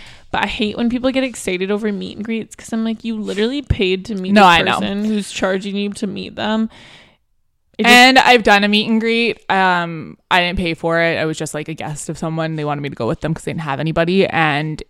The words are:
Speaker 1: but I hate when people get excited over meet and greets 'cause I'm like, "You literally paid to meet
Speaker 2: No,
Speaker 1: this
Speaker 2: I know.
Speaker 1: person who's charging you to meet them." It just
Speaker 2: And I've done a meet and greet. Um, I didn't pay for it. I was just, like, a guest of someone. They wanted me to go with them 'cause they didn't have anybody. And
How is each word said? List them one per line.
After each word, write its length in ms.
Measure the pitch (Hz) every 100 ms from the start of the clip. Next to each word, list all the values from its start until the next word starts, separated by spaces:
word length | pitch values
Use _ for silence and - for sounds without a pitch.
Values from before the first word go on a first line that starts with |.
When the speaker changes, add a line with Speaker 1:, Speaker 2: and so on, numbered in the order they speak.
| - - -
Speaker 1:
but 120 | -
I 40 | 208
hate 300 | - 214 -
when 120 | 233
people 220 | 240 254
get 120 | 262
excited 460 | 262 226 - 180 190
over 220 | 208 220
meet 240 | 196 185 -
and 100 | 214
greets 300 | 226 - -
'cause 180 | -
I'm 100 | 226
like, 200 | 226 220
"You 160 | 226 220
literally 420 | 196 190 220 285
paid 440 | 277 - 185 185 185
to 100 | 202
meet 160 | 185
Speaker 2:
No, 100 | 208
Speaker 1:
this 80 | 190
Speaker 2:
I 120 | 165
know. 160 | - -
Speaker 1:
person 260 | - 202 214
who's 240 | 214 196
charging 440 | - 190 190 202 196
you 140 | 202
to 160 | 202 202
meet 280 | 202 190 -
them." 340 | 208 220 220 - - - _ _ _ _ _ _ _ -
It 40 |
just 100 | 226
Speaker 2:
And 240 | 247 254 262
I've 240 | - 247
done 220 | 214 202
a 40 | 208
meet 220 | 208 214
and 100 | 226
greet. 400 | 226 226 233 - -
Um, 680 | 190 185 180 170 165 80 - -
I 80 | 185
didn't 160 | 175 185
pay 160 | 175
for 260 | 160 165 165
it. 180 | 165 131
I 60 | 160
was 120 | 156
just, 160 | 156
like, 140 | 151 151
a 60 | 160
guest 340 | 147 151 -
of 80 | 156
someone. 380 | 165 160 160 156
They 100 | 147
wanted 160 | 147
me 80 | 143
to 60 | -
go 100 | 117
with 160 | 160
them 140 | 151 160
'cause 80 |
they 80 | -
didn't 100 | 156 156
have 140 | 135
anybody. 460 | 156 160 170 190 185
And 560 | - 160 143 156 156